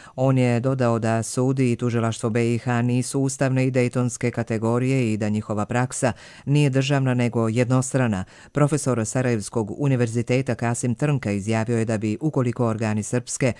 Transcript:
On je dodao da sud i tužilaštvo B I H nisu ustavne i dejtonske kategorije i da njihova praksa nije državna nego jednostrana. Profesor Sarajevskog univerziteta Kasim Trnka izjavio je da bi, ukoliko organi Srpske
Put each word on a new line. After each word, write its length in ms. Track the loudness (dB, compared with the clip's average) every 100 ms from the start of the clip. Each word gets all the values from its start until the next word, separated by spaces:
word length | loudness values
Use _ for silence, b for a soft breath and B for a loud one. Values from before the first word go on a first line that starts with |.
| B -2
On 220 | 2 4
je 220 | 2 2
dodao 400 | 0 0 2 2
da 240 | 0 0
sud 360 | -2 -2 0 2
i 160 | 0 0
tužilaštvo 540 | 0 0 -2 -2 -2
B 240 | 0 0
I 40 | 0
H 240 | 0 0
nisu 380 | 2 0 0 0
ustavne 460 | -2 0 0 2 2
i 40 |
dejtonske 600 | 2 0 0 -2 0 -4
kategorije 840 | -2 -2 -2 0 0 2 0 0
i 40 | 0
da 120 | 0
njihova 360 | -2 -2 -4 -2
praksa 480 | 0 -2 0 -2 -2 B B 0
nije 240 | 2 4
državna 440 | 2 0 0 2
nego 360 | 2 0 0 0
jednostrana. 760 | 2 2 2 2 0 0 0 -4 B B
Profesor 540 | 0 2 2 0 -2 -2
Sarajevskog 760 | -2 0 0 -2 -4 -4 -2
univerziteta 760 | 0 2 0 0 0 0 0 -2
Kasim 400 | -2 -2 -2 0
Trnka 360 | 0 0 0
izjavio 460 | -2 0 -2 0 0
je 80 | 0
da 120 | -2
bi, 200 | -2 -2
ukoliko 440 | -2 0 -2 0 0
organi 380 | 0 -2 -2
Srpske 500 | -2 -4 -4 -2 -2 -2